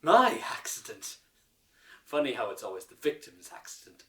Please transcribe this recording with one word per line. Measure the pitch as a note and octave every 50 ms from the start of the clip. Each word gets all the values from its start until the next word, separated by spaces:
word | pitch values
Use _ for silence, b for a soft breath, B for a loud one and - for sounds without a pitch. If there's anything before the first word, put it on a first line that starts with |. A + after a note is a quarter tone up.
My | - D#3 G3 A#3 B3+ A#3 - F3 - -
accident? | - - - - - - - - - - - - - - _ _ _ _ _ _ _ _ _ _ B B B B B B B
Funny | - - D3 D3 C3+ B2
how | A#2+ A2+ G2+
it's | F#2+ -
always | - G2+ F#2+ F#2 -
the | - E2+
victim's | - - D3+ C#3+ - - - F2 F2 F2 - -
accident. | - - - - - - - - _ -